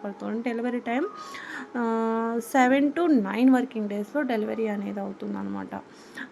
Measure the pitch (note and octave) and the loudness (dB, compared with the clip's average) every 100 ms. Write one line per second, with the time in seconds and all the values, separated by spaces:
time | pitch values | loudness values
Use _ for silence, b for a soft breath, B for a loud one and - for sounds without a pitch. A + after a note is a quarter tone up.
0 | G#3 G3 G3+ A3 A#3+ A#3 B3 A#3+ A#3 A#3+ | -10 -8 -6 -4 -2 -2 -2 -4 -2 -2
1 | G4 - B B B B B3+ B3 A3+ A3+ | -2 -6 B B B B -8 -4 0 0
2 | A3+ A3+ A3+ A#3 A3+ C#4 B3+ C4+ C#4+ E4 | 0 0 0 -2 0 4 6 6 4 4
3 | E4+ C4+ F#3+ G#3 B3+ B3+ C4 A3 G#3 G3+ | 4 4 4 4 6 6 4 -4 -4 -4
4 | G#3 D4 C4 A3+ G#3+ A3 A3 G#3 G3+ G3+ | -4 -2 0 0 -2 -2 -2 -2 -4 -6
5 | G3 G3 G#3 G3 G3 G3 F#3+ F#3+ - B | -6 -8 -8 -6 -6 -6 -8 -10 -12 B
6 | B B B | B B B